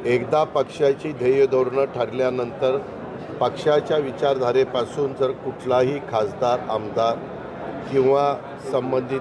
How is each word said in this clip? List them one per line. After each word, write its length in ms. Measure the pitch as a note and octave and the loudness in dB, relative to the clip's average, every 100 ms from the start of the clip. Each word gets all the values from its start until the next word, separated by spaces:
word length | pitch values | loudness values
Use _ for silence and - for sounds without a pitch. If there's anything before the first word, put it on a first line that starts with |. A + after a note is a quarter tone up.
एकदा 400 | A#2 B2 A#2+ D3+ | 2 0 2 2
पक्षाची 680 | D#3 D3 C3 - C#3+ C#3 D#3 | 2 0 -2 2 2 2 -4
ध्येय 340 | C3+ B2 C#3 C3+ | 0 2 4 6
धोरणं 380 | C3 B2 C3 | 4 2 2
ठरल्यानंतर 920 | C#3 B2 A2+ B2 B2+ B2+ A#2+ - C3+ C3+ - - - - - - | 0 0 -2 0 0 0 -4 0 0 0 -4 -12 -12 -12 -12 -2
पक्षाच्या 560 | B2 - D3+ D3 C#3+ D#3 | -2 0 2 2 2 0
विचारधारेपासून 1160 | C#3 B2 C#3+ C3+ B2 B2+ C3 B2+ A2+ - C#3 | 0 -2 0 2 2 2 2 0 -2 -2 -4
जर 160 | C3+ C3 | 0 -2
कुठलाही 680 | C3 C#3 A2+ B2+ B2+ B2+ C#3+ | -2 -8 -8 0 2 2 0
खासदार, 600 | - A#2 G#2 F2 B2 A#2+ - | -2 -2 -2 0 0 0 -2
आमदार 480 | A2 G#2+ A2+ A2+ A#2 - - - - - - - | -4 -2 0 0 0 -8 -12 -12 -12 -10 -10 -2
किंवा 440 | C3+ C3 C#3 C#3+ C#3 - - - | 2 4 4 2 0 -8 -12 -4
संबंधित 480 | C3+ C3 C3 B2 C3+ | -2 0 -2 -2 -6